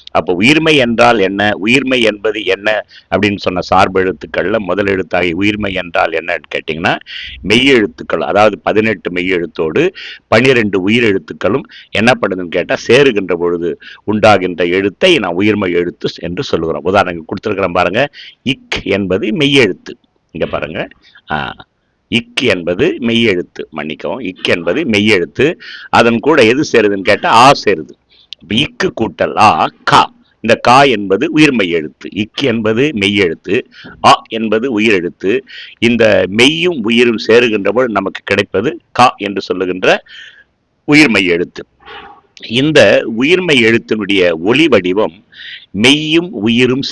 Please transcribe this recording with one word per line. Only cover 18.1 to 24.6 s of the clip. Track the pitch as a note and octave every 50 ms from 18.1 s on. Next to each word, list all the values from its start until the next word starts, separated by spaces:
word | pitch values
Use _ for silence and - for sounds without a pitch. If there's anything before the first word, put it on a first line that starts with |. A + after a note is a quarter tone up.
| - - - - - _ _
இக் | B2 C3+ - - _ - - -
என்பது | F#2 G2 G2 G2+ F2+ F#2 G#2 F3
மெய்யெழுத்து. | - A3 E3 C#3 C#3+ C#3 C#3 A#2+ F#2 F2 - _ - - - _ _ _ _ _ _ -
இங்க | D#2+ -
பாருங்க, | - - D#2 D2 D2 E2 - - - - _ _ _ _ _ _ - D#2
ஆ, | D2 C2+ - - - - _ _ _ _ _ _ _ _ _
இக் | - A#2+ A#2 - - - C3+
என்பது | A2+ F#2+ F2+ E2 F2 F2+ F#2+ C#3 - - -
மெய்யெழுத்து, | A#2+ A#2 A#2 A#2 A#2 A2 F#2 F2 D#2 - _ - - -
மன்னிக்கவும், | - D2+ D2 D#2 D2 C#2 - D#2 F#2+ B2+
இக் | A#2 F#2 F2+ - - B2+
என்பது | G#2+ F2